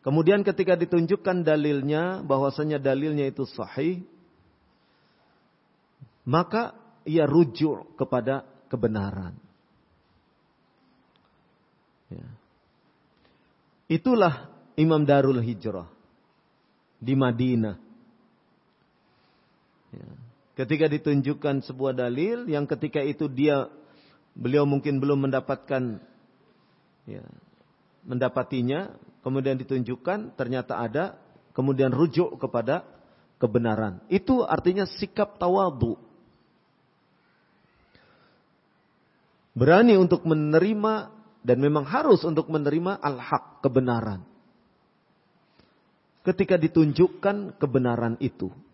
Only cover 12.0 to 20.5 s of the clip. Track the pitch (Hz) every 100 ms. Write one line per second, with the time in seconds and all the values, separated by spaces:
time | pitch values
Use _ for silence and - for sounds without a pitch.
12 | _ - - 110 _ _ _ _ _ _
13 | _ _ _ _ _ _ _ _ _ 160
14 | 254 240 180 135 - - _ - 160 156
15 | 143 143 135 127 117 104 107 95 82 _
16 | _ _ _ _ _ _ _ _ _ _
17 | 117 135 127 117 127 120 107 98 - -
18 | _ _ _ _ _ _ _ _ _ _
19 | _ _ _ _ _ _ _ _ _ -
20 | - - 117 _ _